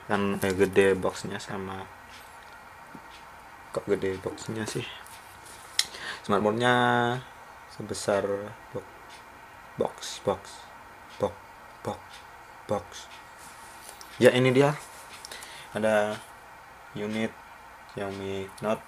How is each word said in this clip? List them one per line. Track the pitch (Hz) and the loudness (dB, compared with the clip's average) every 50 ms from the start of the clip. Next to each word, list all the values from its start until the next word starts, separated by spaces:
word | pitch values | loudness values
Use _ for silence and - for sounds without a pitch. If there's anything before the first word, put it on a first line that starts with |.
| - | 0
kan, | - 107 101 101 98 101 101 98 | 2 2 2 2 0 0 0 0
eh, | 98 | 0
gede | 95 92 98 92 92 101 98 98 | 4 4 4 6 8 6 8 8
boxnya | 95 92 90 95 - - - 90 98 101 | 6 4 2 -2 -2 -2 -8 -6 -8 -8
sama, | - - 107 98 95 95 95 95 95 - - - - - - - - - - - - - - - - - - - - - - - - - - - - - - - - - - - - - | -8 -8 -8 -8 -6 -8 -8 -10 -12 -14 -16 -20 -20 -18 -18 -18 -18 -18 -18 -18 -18 -18 -20 -20 -20 -20 -20 -20 -20 -18 -18 -18 -16 -16 -18 -18 -18 -18 -18 -18 -18 -18 -20 -18 -16 -8
kok | - - - - | -6 -6 0 0
gede | 101 90 92 95 95 92 | 0 2 2 -2 -2 -2
boxnya | - 87 - - - - 113 110 107 110 | -6 -8 -8 -8 -8 -8 -4 -4 -4 -4
sih? | - 127 113 - - - - - - - - - - - - - - - - - - - - - - - - - - - - - | -4 -6 -6 -6 -12 -14 -16 -16 -18 -18 -18 -20 -20 -20 -18 -18 -18 -18 -18 -4 -2 -2 -2 -2 -8 -10 -10 -10 -10 -8 0 2
Smartphone-nya | 104 95 104 107 107 117 120 123 123 123 123 120 120 120 120 120 120 127 131 - - - - - - - - - | 2 4 4 4 4 4 4 6 6 6 6 6 6 4 4 2 0 -2 -6 -10 -16 -18 -18 -18 -20 -20 -20 -18
sebesar | - - 110 104 104 - - - 104 98 98 101 101 101 104 107 110 - - - - | -12 -12 -8 -8 -6 -4 0 2 2 2 2 0 -2 -2 -4 -8 -10 -14 -16 -10 -10
bo-, | 101 - - - - - - - - - - - - - - - - - - - - | -10 -10 -10 -18 -20 -20 -18 -20 -20 -20 -20 -20 -20 -20 -20 -20 -20 -20 -14 -2 0
box, | - - - - - - - - - 107 | 0 0 0 -6 -10 -10 -10 -2 0 0
box, | 95 92 - - - - - - - - - - - - - - - | 0 0 -4 -16 -16 -16 -18 -18 -18 -20 -20 -20 -20 -20 -18 -18 -4
box, | - 101 95 - - - - - - - - - - | -2 -2 -2 -2 -8 -18 -20 -20 -20 -20 -20 -18 -10
box, | - 113 98 - - - - - - - - - - - - - - - | -8 -8 -8 -8 -10 -16 -18 -18 -18 -18 -20 -20 -20 -20 -20 -18 -4 -4
box. | 104 101 - - - - - - - - - - - - - - - - - - - - - - - - - - - - | -4 -4 -4 -8 -16 -16 -16 -16 -18 -18 -18 -18 -18 -18 -18 -18 -18 -18 -18 -18 -18 -18 -16 -18 -18 -18 -18 -18 2 8
Ya, | 113 127 | 8 10
ini | - 123 127 131 | 10 10 6 6
dia. | 123 131 139 143 151 - - - - - - - - - - - - - - - - - - - | 8 8 6 6 4 0 -8 -14 -16 -18 -16 -16 -16 -16 -16 -14 -14 -14 -14 -14 -16 -16 -16 -6
Ada | - 107 107 110 107 104 104 107 107 110 - - - - - - - - - - - - - - | -2 2 4 4 6 4 4 2 -2 -6 -10 -16 -18 -20 -20 -20 -20 -20 -20 -20 -20 -20 -20 -12
unit | - 104 104 107 110 110 113 110 - - - - - - - - - - - - - | -8 -6 -6 -4 -2 -2 -2 -2 -4 -10 -20 -20 -20 -20 -20 -20 -20 -20 -20 -12 -8
Xiaomi | - 101 98 98 98 98 98 98 98 98 98 - - | -6 -6 -6 -6 -6 -6 -6 -6 -6 -6 -8 -10 -4
Note | 110 107 113 110 - | 0 0 0 -2 -4